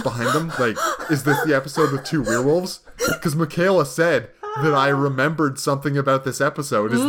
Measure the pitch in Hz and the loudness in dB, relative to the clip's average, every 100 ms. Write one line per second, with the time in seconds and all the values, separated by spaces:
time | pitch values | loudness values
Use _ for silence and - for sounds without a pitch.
0 | 220 117 120 139 165 156 120 107 640 571 | -4 -2 0 0 -2 -2 0 0 -2 -4
1 | - 147 143 139 156 139 135 - 151 139 | -2 0 2 0 2 0 0 0 0 0
2 | - 160 110 113 131 165 185 - - - | -4 -4 0 0 2 2 0 -10 -16 -4
3 | 494 - 175 147 160 - 180 190 143 - | -2 0 -2 0 -2 0 2 4 2 0
4 | 170 139 113 - - - 151 143 139 139 | 2 2 -2 -12 -10 -2 2 2 4 2
5 | 139 131 143 160 151 139 - 139 147 143 | 0 2 0 2 0 0 -2 -2 0 0
6 | 135 135 135 120 139 147 139 113 107 120 | 2 0 0 -2 -2 -2 -2 0 2 2